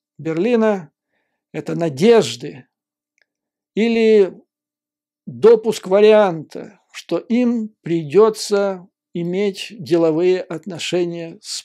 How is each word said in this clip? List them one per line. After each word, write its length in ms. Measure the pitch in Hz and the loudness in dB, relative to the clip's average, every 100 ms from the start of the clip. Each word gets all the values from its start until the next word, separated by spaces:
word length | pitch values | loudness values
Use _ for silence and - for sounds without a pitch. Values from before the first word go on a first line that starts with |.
| _ - | _ -12
Берлина — 720 | 151 160 208 240 220 196 156 _ _ _ _ _ _ | -6 -4 0 2 2 -2 -6 _ _ _ _ _ _
это 240 | 160 147 165 | -12 -8 -4
надежды 920 | 165 135 208 226 139 120 147 131 - _ _ _ _ _ _ _ _ _ _ | -4 2 4 4 2 -6 -14 -16 -20 _ _ _ _ _ _ _ _ _ _
или 600 | - 226 220 220 214 185 - _ _ _ _ _ _ _ _ - | -2 0 2 4 6 4 -2 _ _ _ _ _ _ _ _ -18
допуск 600 | 120 202 233 226 190 185 | 2 4 4 2 -6 -2
варианта, 920 | 196 214 214 202 160 - - - _ _ | 4 6 4 2 -2 -10 -16 -18 _ _
что 260 | - - 170 | -20 -8 -8
им 540 | - 233 247 240 220 - | -2 -2 0 -2 -6 -12
придётся 1040 | - 170 151 160 220 220 - 202 202 190 175 _ _ | -6 -6 0 4 4 2 -4 -2 -2 -6 -14 _ _
иметь 600 | 175 170 180 208 190 - 214 | -8 -6 -4 -4 -6 -12 -14
деловые 640 | 135 170 165 156 180 185 | -2 2 2 2 0 0
отношения 1000 | 180 165 196 160 - 175 175 170 165 185 | -4 -12 -12 -12 -6 -4 -4 -6 -14 -16
с 220 | - - | -14 -14